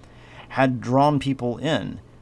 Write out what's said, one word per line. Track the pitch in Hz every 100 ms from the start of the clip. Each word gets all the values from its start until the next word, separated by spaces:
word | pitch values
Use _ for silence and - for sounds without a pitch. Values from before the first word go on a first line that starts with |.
| - - - - -
had | - 135 127
drawn | 107 131 147 147
people | 135 135 123 113
in. | 131 139 101 - - -